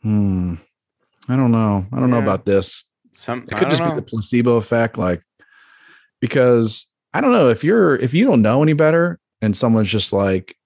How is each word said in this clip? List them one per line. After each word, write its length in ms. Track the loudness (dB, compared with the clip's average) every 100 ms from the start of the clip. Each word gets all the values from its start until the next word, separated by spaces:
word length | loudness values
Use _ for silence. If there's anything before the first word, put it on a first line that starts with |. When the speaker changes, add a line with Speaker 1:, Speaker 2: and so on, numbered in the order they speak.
Speaker 1:
Hmm. 520 | -2 0 0 -2 -4 -8 _ _ _ _ _ _ -4
I 60 | 0
don't 140 | 2
know. 320 | 2 0 0 -4
I 60 | -4
don't 100 | 0
know 80 | 0
Speaker 2:
Yeah. 40 |
Speaker 1:
about 220 | 0 -2 0
this. 380 | -2 -2 -10 -14 _ _
Speaker 2:
Some, 300 | -20 -10 -10 -8
Speaker 1:
It 60 |
Speaker 2:
I 40 | -4
Speaker 1:
could 60 |
Speaker 2:
don't 60 | -2
Speaker 1:
just 140 | 0
Speaker 2:
know. 60 | -2
Speaker 1:
be 60 | -4
the 60 |
placebo 540 | -6 -8 -2 0 2 0
effect, 400 | 0 -2 -2 -2
like, 260 | -4 -4 _ _ _ _ _ _ _ _ _ _
because 680 | -4 2 4 4 2 -2 -10 _ _
I 60 | -4
don't 120 | 0
know 160 | 4 4
if 120 | 2
you're, 320 | 0 2 2 2
if 180 | 0
you 100 | 0
don't 180 | 2 4
know 200 | 2 2
any 100 | 2
better 460 | 2 2 2 0 -4 _ _
and 140 | -4 -2
someone's 320 | 0 2 0
just 220 | -2 -2
like 440 | -2 0 -2 -6 -20